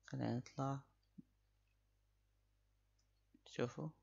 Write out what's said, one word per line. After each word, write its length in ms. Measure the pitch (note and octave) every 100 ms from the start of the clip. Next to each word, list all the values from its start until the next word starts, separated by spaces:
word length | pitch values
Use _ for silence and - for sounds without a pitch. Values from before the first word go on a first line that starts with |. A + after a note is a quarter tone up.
| -
خلينا 300 | C3+ A#2 A#2+
نطلع. 440 | B2 - C3+ C#3 - _ _ - - _ _ _ _ _ _ _ _ _ _ _ _ _ _ _ _ _ _ _ _ - -
شوفوا. 420 | - B2 - D#3 -